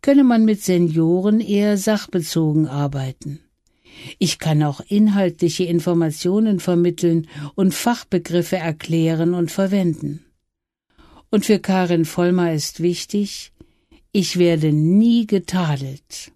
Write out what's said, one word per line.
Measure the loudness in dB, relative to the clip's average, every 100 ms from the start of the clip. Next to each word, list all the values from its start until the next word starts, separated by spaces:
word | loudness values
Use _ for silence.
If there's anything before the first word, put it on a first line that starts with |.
könne | 4 6
man | 6 4
mit | 4 2
Senioren | 0 2 2 2 2 2 2 0
eher | 0 0 2 0
sachbezogen | 0 -2 -2 -6 -2 0 2 2 0
arbeiten. | -2 -4 -4 -8 -10 -14 -14 _ _ _ _ _ -20 -20 -4
„Ich | -4 -2
kann | -2 0
auch | 0 -4 -2
inhaltliche | 2 2 2 0 0 -2 -2
Informationen | -2 0 0 0 0 -2 -2 0 0 0
vermitteln | 0 0 0 0 0 0 -2 -14 -12 -2
und | 0
Fachbegriffe | 0 -2 -2 -4 -4 -2 -4 -2 -4
erklären | -4 -8 -4 0 0 0 0
und | 0 -4
verwenden.“ | -2 0 0 0 -2 -8 -10 _ _ _ _ _ _ _ _ -20 -20 _
Und | -2
für | 2 0
Karin | 2 0 2 0
Vollmer | 0 0 0 2 0
ist | -2 -6 -4
wichtig: | -4 -4 -4 -4 -4 -8 -18 _ -20 _ _ -20 _
„Ich | -2 -2 2
werde | 2 2 2
nie | 2 4 4 4 2 0
getadelt.“ | -2 -2 -2 -2 -2 -6 -14 _ -18 -18